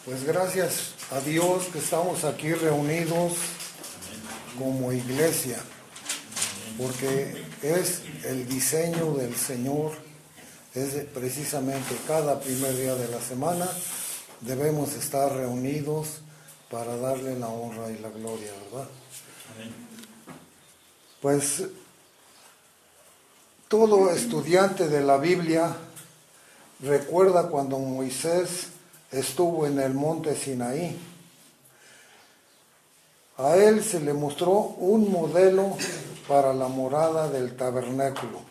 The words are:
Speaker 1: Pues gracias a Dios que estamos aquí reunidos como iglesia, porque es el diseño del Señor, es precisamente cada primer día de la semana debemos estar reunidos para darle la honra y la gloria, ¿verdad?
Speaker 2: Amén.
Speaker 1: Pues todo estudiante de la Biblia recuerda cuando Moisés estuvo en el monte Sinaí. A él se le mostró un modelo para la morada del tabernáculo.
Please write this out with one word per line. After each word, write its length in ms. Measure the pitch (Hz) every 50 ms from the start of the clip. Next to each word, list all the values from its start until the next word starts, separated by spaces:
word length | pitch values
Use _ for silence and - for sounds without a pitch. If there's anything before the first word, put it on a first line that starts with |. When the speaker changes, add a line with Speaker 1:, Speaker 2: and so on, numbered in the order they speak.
| -
Speaker 1:
Pues 180 | 127 127 131 131
gracias 680 | 147 160 180 185 180 185 190 175 - 175 - - - - - - -
a 80 | 131 135
Dios 440 | 131 147 156 165 175 180 185 185 180 -
que 60 | - 151
estamos 460 | - - 175 160 175 180 160 - -
aquí 280 | 147 131 - 151 151
reunidos 800 | 165 165 160 160 147 147 147 147 156 170 170 156 170 170 175 170 170 - - - - - - - - - - - - - - - - - - - - - - - 123 123
como 340 | 131 131 131 131 127 127
iglesia, 640 | 127 123 123 123 127 139 156 165 - - - 127 113 113 - - - - - - - - - - - - - - - - - - - 101 110 110 110
porque 720 | 117 127 127 127 - 135 135 135 139 139 139 - 139 135 - - -
es 400 | - 143 165 185 175 - - - - - - - -
el 220 | 139 131 131 120
diseño 680 | 120 135 131 123 - 151 160 170 170 165 165 165 156 147
del 200 | 135 127 120 120
Señor, 580 | 117 - - 131 120 123 135 143 151 156 156 151 - - - - - - - - - - - - - - - -
es 320 | 127 135 139 139 147 135
precisamente 920 | 131 127 131 123 127 127 147 147 - - 139 131 135 135 135 127 120 127 113 -
cada 320 | - 156 160 156 147 139 139
primer 380 | 139 135 127 127 135 135 131
día 180 | 127 135 131 131
de 120 | 123 120 117
la 100 | 120 117
semana 480 | 117 - 131 123 143 165 180 175 175 185 175 - - - - - - - - - - - - -
debemos 500 | - 117 131 127 147 156 156 151 139 139
estar 420 | - 120 - - - 139 139 139 135
reunidos 840 | 131 127 123 123 123 127 135 147 151 143 151 151 156 151 - - - - - - - - - - - - -
para 280 | 120 117 117 117 120 120
darle 400 | 123 131 135 127 131 131 127 123
la 100 | 117 113
honra 420 | 113 117 117 117 110 113 113 113
y 80 | 110 104
la 120 | 110 110
gloria, 420 | 107 110 110 113 113 110 104 104 101 98 101
¿verdad? 240 | 104 113 131 135 123 - - - - - - - - - - - - 117
Speaker 2:
Amén. 180 | 110 110 120 - - 120 - - - - - - - - - 87 82 - - - - - - - _ _ - _ _ _ - - _
Speaker 1:
Pues 400 | - 139 143 143 139 - - - 190 - - - - - _ _ _ _ _ _ _ - - - - - - _ _ _ _ _ _ _ _ _ - - _ _ _ _ _ _ _ _ _ _ - _
todo 420 | 214 214 226 214 208 196 190 180
estudiante 760 | 170 - - - 160 151 139 156 175 185 196 190 190 - 175
de 140 | 151 147 143
la 160 | 143 139 139
Biblia 580 | 135 147 170 180 170 170 160 160 165 160 165 - - - - - - - - - - _ _ - - - - - - - - - -
recuerda 680 | 127 135 147 139 139 - 160 175 190 190 180 175 165 -
cuando 300 | 151 139 139 131 135 135
Moisés 920 | 135 131 131 131 131 131 127 - - 165 170 180 175 - - - - - - - - - - - - -
estuvo 520 | - 135 131 131 - 185 175 170 170 160 151
en 140 | 143 143 139
el 160 | 135 131 131
monte 400 | 135 143 156 160 160 156 156 135
Sinaí. 680 | - - 139 131 123 120 120 127 156 175 165 - - - - - - - - - - - - _ _ _ - _ - - - - - - - - - - _ _ _ _ _ _ _ _ _ _ _ _ _ _ _ _ _ _ _ _ _ _
A 180 | - 131 143 160
él 300 | 190 208 214 220 214 -
se 160 | - - 165
le 120 | 147 143
mostró 380 | 143 147 143 143 - - 175 175
un 640 | 190 214 214 - - - 180 185 214 226 214 196
modelo 640 | 185 175 160 151 151 175 190 190 190 190 196 196 185 - - - - - - - - - -
para 260 | - 139 143 139 135
la 140 | 131 131 131
morada 640 | 131 131 131 131 131 135 151 160 160 160 160 156 151
del 260 | 139 131 127 123 -
tabernáculo. 840 | - 131 127 120 127 117 120 131 135 139 139 131 - 123 113 101 - - -